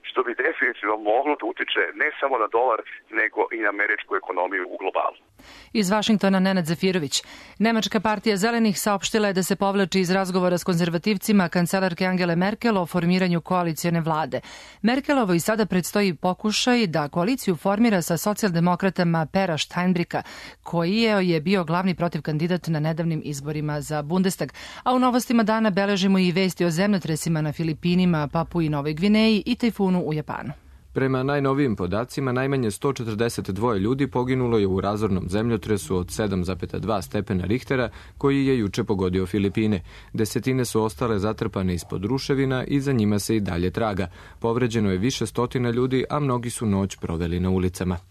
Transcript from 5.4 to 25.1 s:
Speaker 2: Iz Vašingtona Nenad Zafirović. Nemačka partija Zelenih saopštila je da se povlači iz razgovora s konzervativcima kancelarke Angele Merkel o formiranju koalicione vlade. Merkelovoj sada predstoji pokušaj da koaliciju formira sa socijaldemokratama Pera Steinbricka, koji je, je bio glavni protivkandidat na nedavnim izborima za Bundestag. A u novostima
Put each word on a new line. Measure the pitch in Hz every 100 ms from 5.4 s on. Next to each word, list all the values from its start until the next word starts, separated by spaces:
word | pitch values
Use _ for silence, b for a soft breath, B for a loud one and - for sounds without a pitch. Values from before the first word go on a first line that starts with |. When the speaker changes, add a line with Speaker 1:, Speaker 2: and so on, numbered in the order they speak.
| B B B
Speaker 2:
Iz | 233 185
Vašingtona | 214 196 214 196 190
Nenad | 185 190 156
Zafirović. | 165 190 180 143 - B B B B
Nemačka | 214 226 208 220
partija | 214 208 220 202
Zelenih | 226 233 220 175
saopštila | 220 202 - 220 208
je |
da | 185
se | 185 196
povlači | 196 196 190 190
iz | 175
razgovora | 190 190 185 180 175
s |
konzervativcima | - 170 170 165 208 196 - 202 175
kancelarke | 185 175 196 185 170 185
Angele | 185 180 170
Merkel | 190 220 240 202
o | 165
formiranju | 180 170 185 185 170
koalicione | - 185 170 156 175 170
vlade. | 160 156 143 123 B B B B
Merkelovoj | 214 262 269 277 208 170
sada | 185 220 202
predstoji | 185 170 208 202
pokušaj | 156 180 180 214 202 - 240 208
da | 156 143
koaliciju | 175 180 262 - 165
formira | 196 208 240 196
sa | 160 170
socijaldemokratama | 208 208 208 170 175 180 190 - 170 165 156
Pera | 190 190 151
Steinbricka, | - - 180 175 170 143 - B B B
koji | - 170 170 214
je, | 226 202 185
je | 165
bio | 151 202
glavni | 156 175 190 170
protivkandidat | 175 160 151 156 170 175 165
na | 160
nedavnim | 151 160 165 156 123
izborima | 143 143 151 156 147
za | 139 151
Bundestag. | 147 185 190 - 151 B B B
A | 247
u | 254
novostima | 254